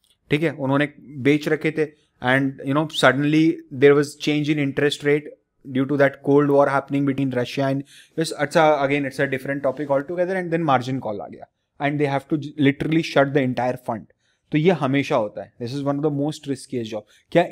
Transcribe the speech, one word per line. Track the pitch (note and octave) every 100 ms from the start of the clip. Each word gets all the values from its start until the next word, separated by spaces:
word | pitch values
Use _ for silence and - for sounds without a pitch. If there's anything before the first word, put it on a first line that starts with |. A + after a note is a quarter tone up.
| _ _ -
ठीक | D3
है, | D#3+
उन्होंने | C3 C3+ C#3 D3 -
बेच | - C#3+ B2+ D3 D#3+
रखे | D3+ D#3
थे | D#3 D3+ - _ _
and, | B2 C3+ C#3 C#3
you | C#3
know, | C#3+ D#3 -
suddenly | C3 C3 D3 D#3 D#3+ - - C3
there | C#3+ C#3+
was | D3 -
change | - D3 D3
in | D3+
interest | C#3 C#3 C#3+ - C#3+
rate | D3 D3 - _ _ C#3
due | C3 C3+
to | C#3+
that | C#3 - -
cold | C#3+ C#3+
war | C#3 C#3
happening | C3+ - C#3 C#3
between | C3+ C#3
Russia | B2 A#2+ - C3+
and, | C3+ - - - -
yes, | D#3+
अच्छा, | - D3 E3+ D#3 D3+
again, | C#3 C#3+ C#3
it's | C3
a | C#3
different | C3 C#3 C#3+
topic | C3+ C3 C#3
altogether, | C#3 C#3+ F3 F3 F#3
and | F3
then | E3 D#3
margin | B2+ B2 C3
call | G#2+ G#2
आ | -
गया | - - _ _ -
and | C#3+ D3
they | C#3+
have | C#3 -
to | D#3 C#3 -
literally | C#3 C#3 B2 D#3+ E3
shut | D3 C#3
the | C#3+ B2+
entire | B2 B2+ B2+ -
fund। | A2+ - _ _ _ _
तो | D3+
ये | E3
हमेशा | D#3+ C#3 C#3 C3+ C#3+
होता | G#2 G#2
है, | G2+ -
this | A#2+ C#3+
is |
one | C#3 C#3+
of | D#3
the |
most | C#3+ C#3+ D3 C3
riskiest | C3 - B2+ A2
job। | G#2+ - _ _
क्या | E3 F3